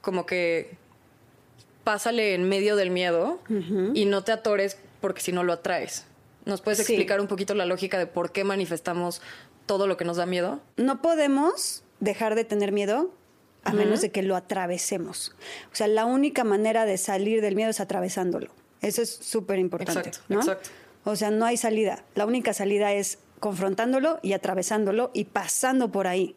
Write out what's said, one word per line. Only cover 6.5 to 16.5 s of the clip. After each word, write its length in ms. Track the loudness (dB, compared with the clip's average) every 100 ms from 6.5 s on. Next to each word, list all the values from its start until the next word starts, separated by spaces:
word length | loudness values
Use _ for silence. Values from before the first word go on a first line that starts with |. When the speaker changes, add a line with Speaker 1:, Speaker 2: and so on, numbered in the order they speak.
| -4
Speaker 1:
puedes 180 | -2 -2
Speaker 2:
Sí. 140 | 2
Speaker 1:
explicar 280 | 0 2 0
un 60 | 0
poquito 280 | -4 -2
la 100 | -2 0
lógica 320 | -2 -2 -2
de 80 | -2
por 260 | -2 -2
qué 120 | -2
manifestamos 760 | -2 0 -2 -2 -2 -2 -4 -6 -14 -20 -20 -18 -4
todo 200 | 0 2
lo 100 | 0
que 80 |
nos 120 | -2 -2
da 100 | -2
miedo? 340 | 0 -2 -4 -10 -2
Speaker 2:
No 260 | 0 2
podemos 800 | 2 4 4 4 2 0 -6 -8 -16 _
dejar 340 | -2 0 0
de 100 | 0
tener 280 | 0 0 2
miedo 380 | 0 0 0 0 -4 _ _ _ _
a 60 | -2
Speaker 1:
Ujú. 80 | 2
Speaker 2:
menos 220 | 4 2
de 100 | 0
que 120 | 0
lo 140 | 0 -2
atravesemos. 1000 | -2 -4 -2 -2 -2 -4 -6 -8 -10 -12 -16 -16 -12
O 20 |
sea, 140 | -2 2
la 160 | 4 4
única 380 | 4 2 2
manera 420 | 2